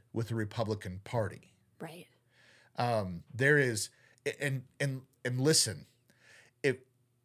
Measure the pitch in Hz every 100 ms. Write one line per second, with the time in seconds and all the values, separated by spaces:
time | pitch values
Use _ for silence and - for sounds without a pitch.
0 | - - 110 113 104 - 107 101 98 92
1 | - 120 101 - - _ _ - 160 175
2 | - _ _ _ - - _ - 120 113
3 | 95 87 - 110 135 147 131 107 - -
4 | _ _ 143 - 143 131 131 - 143 131
5 | - _ 123 127 135 151 - 78 - _
6 | _ _ - - - _ 143 123 - _
7 | _ _